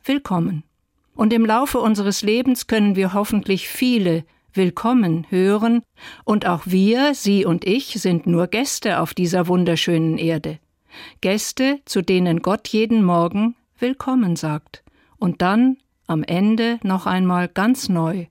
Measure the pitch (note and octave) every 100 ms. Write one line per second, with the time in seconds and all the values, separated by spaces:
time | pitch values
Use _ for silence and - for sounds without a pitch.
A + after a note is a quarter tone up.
0 | - C#4 - F3+ E3+ D#3 - _ _ _
1 | _ - G#3+ A3+ A3+ A3 C#4 B3+ A3+ G#3
2 | G3+ G3 G#3 A3+ C4 B3 - A3 G#3 F#3+
3 | F#3+ G3 G#3 G#3+ - F#3+ - - B3+ A#3+
4 | F3+ E3 D#3+ _ _ F#3+ F3+ - A3+ B3+
5 | F#3 E3 D#3 F#3 F#3+ G#3 A3+ A#3 _ _
6 | - - - G#3 G3 E3+ F#3 F#3 G3 A#3+
7 | C#4+ C#4 G3 G3+ F3+ E3+ - A#3+ - G3+
8 | F#3 E3+ E3+ E3+ F3 G#3+ C#4 - A3 E3+
9 | E3+ - F3+ F3+ F3 F3+ F3 E3 - E3+
10 | D#3+ D#3+ E3 D#3 D#3 D#3 _ _ _ -
11 | - _ F#3 G#3 - - C4 C#4+ - G3
12 | F3 F#3 F3+ E3 F3+ G#3+ - G#3+ A3 A3+
13 | F#3 F3 E3+ G3+ A3+ - _ _ B3 C4+
14 | - C4 G3 E3+ D#3+ D3+ _ - _ _
15 | _ _ F3+ - F3+ G#3+ B3+ C4 _ _
16 | - D#3+ - F3 G#3 A3+ A#3 A#3 G3 F#3+
17 | F#3+ F#3 F#3 F3+ F3 - G#3+ C4 - F3
18 | E3 G3+ E3+